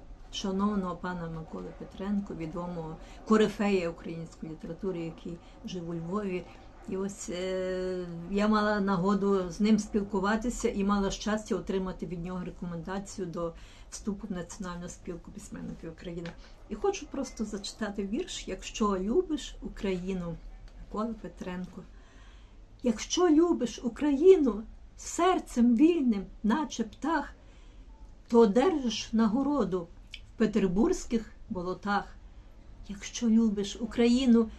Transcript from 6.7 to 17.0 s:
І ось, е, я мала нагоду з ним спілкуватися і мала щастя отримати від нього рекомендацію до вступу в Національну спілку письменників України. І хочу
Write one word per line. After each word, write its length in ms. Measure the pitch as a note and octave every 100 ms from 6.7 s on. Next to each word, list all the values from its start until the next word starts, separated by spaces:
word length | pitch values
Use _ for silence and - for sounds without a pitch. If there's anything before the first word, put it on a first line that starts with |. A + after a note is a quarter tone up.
| - -
І 80 | F#3+
ось, 320 | G3 G3 -
е, 760 | F3 F#3 F#3 F#3 F#3 F#3 F#3 F3 E3+ E3+
я 180 | G3 G#3+
мала 320 | G#3+ G#3 G#3
нагоду 680 | G3 F#3+ F#3+ G3+ G3+ G3 F3+
з 100 | D#3+
ним 180 | G#3 G#3+
спілкуватися 920 | - A3 G3 F#3+ G3 A3 A#3+ - A3+
і 160 | G3+
мала 260 | G3 G3+ G3
щастя 460 | - G#3+ G#3+ G#3+ F#3
отримати 500 | E3 F#3+ F#3 F3+ E3
від 180 | F3
нього 200 | E3+ F#3
рекомендацію 840 | F3 - F3+ E3+ E3 F#3+ G3 - F3
до 260 | E3+ E3+ E3 - - -
вступу 360 | - - G3 A3
в 60 |
Національну 560 | F3+ E3+ - F3+ F3 F3
спілку 420 | - - E3+ -
письменників 600 | - - - E3+ E3 E3
України. 360 | E3 F#3 E3+ E3+ - - - -
І 60 |
хочу 320 | G#3 G4 G4